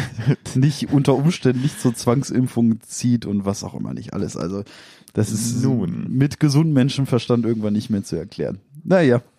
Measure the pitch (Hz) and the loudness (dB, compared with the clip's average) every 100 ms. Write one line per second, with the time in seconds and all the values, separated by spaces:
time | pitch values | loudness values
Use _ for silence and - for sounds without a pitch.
0 | 131 113 117 - - 131 147 - - - | -6 -2 0 -2 -2 2 2 0 0 2
1 | 143 131 151 - 131 127 143 - 127 - | 4 4 2 2 0 2 -2 0 -2 0
2 | 120 135 - 123 127 120 117 110 - - | 0 0 0 0 0 2 2 0 -6 -4
3 | 123 120 104 101 98 98 95 - 53 67 | 0 0 0 -2 -2 -4 -8 -10 -8 -10
4 | - 101 85 - 85 98 - - - - | -10 -8 -6 -6 -6 -6 -10 -18 -20 -20
5 | _ - 110 107 117 117 135 120 90 - | _ -2 0 -2 -2 0 0 0 -2 -6
6 | - 131 143 - 151 143 165 135 123 - | -4 0 0 2 2 4 4 4 2 0
7 | 131 120 - 120 113 110 104 104 107 101 | 0 0 2 2 2 0 0 -2 0 -4
8 | - 82 85 - 64 - _ - - 185 | -2 -8 -6 -6 -6 -6 _ -12 0 4
9 | 139 120 - | 4 2 0